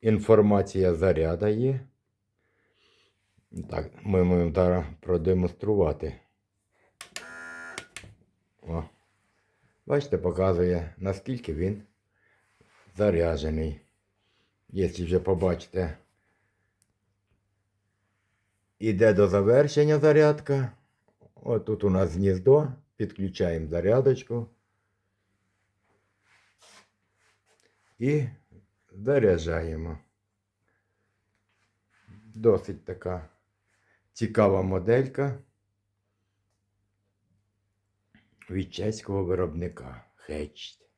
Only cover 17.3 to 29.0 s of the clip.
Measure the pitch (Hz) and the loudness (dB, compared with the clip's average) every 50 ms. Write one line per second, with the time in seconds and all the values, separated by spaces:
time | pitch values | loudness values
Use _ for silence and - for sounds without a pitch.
17.3 | _ _ _ _ _ _ _ _ _ _ _ _ _ _ _ _ _ _ _ _ | _ _ _ _ _ _ _ _ _ _ _ _ _ _ _ _ _ _ _ _
18.3 | _ _ _ _ _ _ _ _ _ _ 104 110 107 92 113 113 104 90 104 92 | _ _ _ _ _ _ _ _ _ _ -2 -2 2 4 6 6 6 6 4 6
19.3 | 90 101 98 104 117 135 147 143 147 147 147 151 151 147 151 156 151 151 151 151 | 6 4 4 6 6 4 4 4 2 2 2 4 4 4 4 4 6 6 6 4
20.3 | 147 151 - - 143 135 131 117 - _ _ _ _ _ _ _ _ _ _ - | 4 0 -2 -4 -2 -2 -2 -4 -8 _ _ _ _ _ _ _ _ _ _ -20
21.3 | _ - - - 120 107 - - 107 92 101 101 92 92 95 87 78 87 98 98 | _ -16 -6 -4 -4 -2 -2 -4 -6 0 0 2 2 2 2 0 0 0 0 0
22.3 | 95 92 92 127 135 151 151 139 131 - _ _ _ _ 110 95 - - 98 98 | 0 2 4 4 4 4 4 0 -8 -12 _ _ _ _ -8 -8 -6 -6 -8 -8
23.3 | 92 - 98 87 82 82 80 78 80 85 85 95 110 127 131 135 131 - - _ | -4 -2 -2 -2 -2 -4 -6 -4 -4 -2 2 2 2 4 4 2 2 0 -4 _
24.3 | 117 120 117 - _ _ _ _ _ _ _ _ _ _ _ _ _ _ _ _ | -8 -8 -8 -10 _ _ _ _ _ _ _ _ _ _ _ _ _ _ _ _
25.3 | _ _ _ _ _ _ _ _ _ _ _ _ _ _ _ _ _ _ _ _ | _ _ _ _ _ _ _ _ _ _ _ _ _ _ _ _ _ _ _ _
26.3 | _ _ _ _ _ _ _ - - - _ _ _ _ _ _ _ _ _ _ | _ _ _ _ _ _ _ -20 -20 -20 _ _ _ _ _ _ _ _ _ _
27.3 | _ _ _ _ _ _ _ _ _ _ _ _ _ _ 113 131 147 151 135 110 | _ _ _ _ _ _ _ _ _ _ _ _ _ _ -2 0 0 0 -2 -4
28.3 | 98 - _ _ _ - _ _ _ _ _ _ - 95 | -8 -14 _ _ _ -20 _ _ _ _ _ _ -20 -10